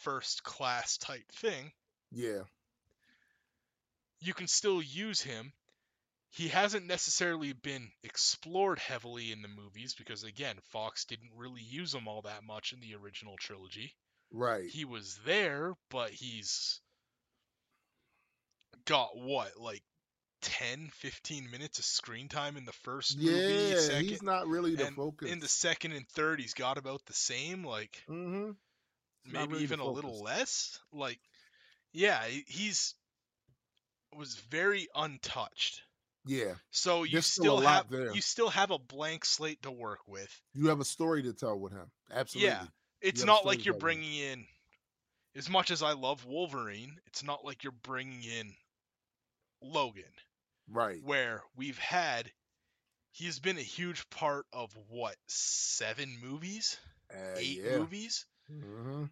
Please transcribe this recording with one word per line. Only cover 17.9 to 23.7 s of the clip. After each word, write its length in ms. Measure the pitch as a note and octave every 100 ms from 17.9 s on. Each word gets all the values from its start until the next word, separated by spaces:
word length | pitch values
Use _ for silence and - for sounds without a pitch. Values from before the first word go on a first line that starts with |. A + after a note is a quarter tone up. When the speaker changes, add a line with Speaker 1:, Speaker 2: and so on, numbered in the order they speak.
| _ _ _ _ _ _ _ _ B2
Speaker 1:
got, 320 | B2 D3+ A#2+ -
what, 420 | B2+ C#3 G2+ A2+
like, 240 | A2+ G#2 - _ _ _ _ _
ten, 460 | - - B2 C3 D#3+
fifteen 580 | - C#3 - - D3+ B2+
minutes 280 | B2 D3 -
of 60 |
screen 440 | - - - A2+ C#3
time 280 | D3 C#3+ C#3+
in 80 |
the 80 | B2
first 440 | - - C3+ C3 C#3+
Speaker 2:
Yeah, 140 | D#3+
Speaker 1:
movie, 440 | F3 F#3+ G3+ G#3